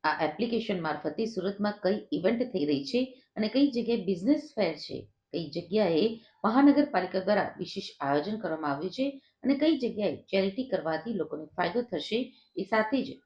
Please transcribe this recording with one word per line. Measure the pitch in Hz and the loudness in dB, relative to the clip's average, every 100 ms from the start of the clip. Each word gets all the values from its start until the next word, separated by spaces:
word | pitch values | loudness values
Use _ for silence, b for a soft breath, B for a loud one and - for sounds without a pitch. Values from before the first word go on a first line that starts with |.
| 156 | 0
આ | 151 156 | 0 -2
એપ્લિકેશન | - 226 226 226 185 | 0 -2 -2 -2 -2
મારફતે | 160 151 - - 226 | -2 -4 -4 -4 -4
સુરતમાં | 208 185 202 208 208 | -2 -4 -2 -2 0
કઈ | 180 208 - | 0 0 -2
ઇવેન્ટ | - 175 233 247 | 0 0 0 -2
થઈ | 185 147 | -2 0
રહી | 139 139 | 0 0
છે | 240 254 - _ - | -2 -2 -6 _ -4
અને | 214 | 0
કઈ | 262 285 | 2 2
જગ્યાએ | 233 220 233 180 | 2 0 0 0
બિઝનેસ | 180 196 302 - - | -2 2 2 0 -2
ફેર | 180 151 | -2 -2
છે, | - - - _ _ | -10 -12 -12 _ _
કઈ | 156 160 | -6 -6
જગ્યાએ | 165 170 208 196 160 220 233 B B | -8 -2 2 4 4 2 0 B B
મહાનગરપાલિકા | - 240 285 269 277 185 175 190 | 2 6 8 8 4 2 0 -2
દ્વારા | 185 202 165 - | 2 2 2 -4
વિશેષ | 175 - - - | -8 -8 -10 -6
આયોજન | 139 143 165 214 | 0 2 0 -4
કરવામાં | 190 160 151 | -4 -4 -2
આવ્યું | 139 185 | -2 -4
છે | - 269 277 B B | -2 -4 -4 B B
અને | 254 277 | 0 2
કઈ | 302 294 | 4 2
જગ્યાએ | 240 208 196 - | 0 0 -2 -2
ચેરિટી | - 190 190 196 | -2 0 0 -2
કરવાથી | 254 180 156 156 233 | -2 -2 0 -2 -2
લોકોને | 208 151 151 156 | -4 -4 -6 -10
ફાયદો | - 175 202 | -4 -2 -2
થશે, | 240 165 - 220 262 B B - | -4 -6 -2 -4 -4 B B -8
એ | |
સાથે | 196 220 214 269 | -2 0 2 0
જ | - - | -2 -10